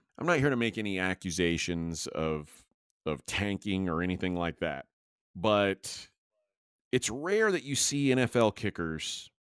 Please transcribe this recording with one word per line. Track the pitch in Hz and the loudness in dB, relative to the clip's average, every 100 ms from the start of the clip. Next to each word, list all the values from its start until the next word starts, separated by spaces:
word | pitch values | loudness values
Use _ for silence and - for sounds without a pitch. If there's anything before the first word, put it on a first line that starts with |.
| _ - | _ -4
I'm | 165 | 0
not | 160 | 2
here | 143 | 4
to | 123 | 2
make | 117 101 | 0 -2
any | 104 92 | -4 -2
accusations | 92 92 92 85 85 85 - 85 85 82 - | -2 -2 -4 2 2 2 -2 -4 -4 -6 -6
of, | - 80 78 76 - _ _ _ _ 78 | -2 -2 -2 -8 -20 _ _ _ _ -6
of | 71 - | -6 -4
tanking | 92 101 95 104 95 92 | -2 -2 -2 -2 0 0
or | 80 | 0
anything | 90 90 92 90 | 0 0 -2 0
like | 85 - | -2 -2
that, | 82 67 - _ _ _ _ | -4 -4 -10 _ _ _ _
but | 92 107 104 98 95 - - - _ _ _ _ _ _ _ _ | -2 2 4 4 0 -6 -12 -16 _ _ _ _ _ _ _ _
it's | 123 - | -2 -2
rare | 123 165 208 220 | -6 -2 2 2
that | 175 | 0
you | 131 | -2
see | 135 - 143 139 | -2 0 2 4
N | 127 | 4
F | 120 120 | 4 4
L | 113 | 2
kickers | - 104 - 82 80 - - - _ _ | 2 -4 -4 -4 -4 -6 -10 -12 _ _